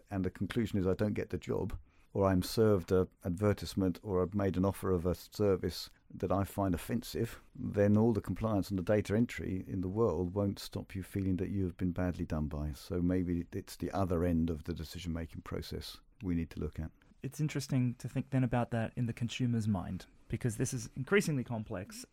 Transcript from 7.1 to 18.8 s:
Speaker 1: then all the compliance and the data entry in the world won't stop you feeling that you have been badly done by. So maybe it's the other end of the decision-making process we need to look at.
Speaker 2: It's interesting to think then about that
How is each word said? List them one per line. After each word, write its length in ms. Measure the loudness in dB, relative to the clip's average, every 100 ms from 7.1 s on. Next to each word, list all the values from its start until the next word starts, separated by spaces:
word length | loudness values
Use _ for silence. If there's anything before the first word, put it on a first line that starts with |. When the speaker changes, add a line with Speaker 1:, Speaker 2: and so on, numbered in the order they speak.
| -4 -4 -6 -18
Speaker 1:
then 440 | -10 -2 4 6 6
all 160 | 6
the 80 | 2
compliance 480 | -2 -2 0 0 0
and 100 | -2
the 40 |
data 300 | 2 2 4 2
entry 500 | 2 -2 -4 -4 -4
in 140 | -4
the 80 | -2
world 440 | 2 2 2 0
won't 240 | 0 0 -2
stop 380 | -6 -8 -8 -10
you 80 |
feeling 320 | -4 -2 0 0
that 140 | 0
you 160 | 0 -2
have 120 | 0
been 140 | -2
badly 340 | 0 -2 -2 -2
done 220 | -2 -2
by. 240 | -2 -4
So 280 | -6 -4 0
maybe 440 | 2 2 2 -2 -4
it's 240 | -8 -10 -8
the 160 | -4
other 320 | 0 0 2
end 260 | 2 2 2
of 140 | -2
the 100 | -6
decision-making 680 | -6 -8 -8 -6 -6 -6 -10
process 560 | -8 -8 -6 -10 -10 -16 _ -8
we 100 | -2
need 160 | -2 -2
to 80 | -6
look 200 | -6 -6
at. 100 | -8 -10 _ _
Speaker 2:
It's 180 | -10 -4
interesting 540 | -4 -4 -2 0 0 -2
to 80 | -6
think 220 | -6 -2
then 160 | 0 2
about 260 | 0 0
that 220 | -2